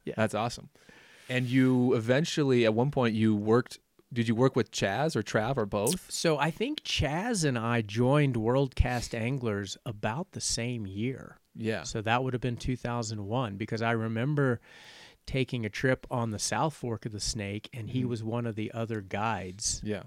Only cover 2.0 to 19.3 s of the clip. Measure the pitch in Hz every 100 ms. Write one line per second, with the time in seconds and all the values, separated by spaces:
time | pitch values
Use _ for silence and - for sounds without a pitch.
2 | 110 131 170 160 139 123 110 110 139 139
3 | 120 110 110 104 107 120 - - _ _
4 | _ 123 113 113 131 127 - - 101 110
5 | 156 117 - 113 113 135 104 104 117 185
6 | - - 170 147 156 - 254 302 - -
7 | 143 160 240 208 151 120 117 120 104 110
8 | 123 147 139 117 110 131 135 - 123 120
9 | - 117 117 135 117 101 95 - 127 104
10 | 107 135 - 123 - - 120 120 98 98
11 | 123 120 - - _ - 110 98 - 113
12 | 107 123 131 120 127 120 135 123 123 120
13 | 110 107 98 123 113 98 - 110 113 113
14 | 113 110 139 147 135 117 - - - -
15 | - _ - 135 127 123 107 - 131 127
16 | - 127 113 101 - 110 151 - 123 110
17 | 117 104 - 110 98 104 - 123 107 131
18 | 123 113 110 120 117 107 110 113 113 110
19 | 95 101 113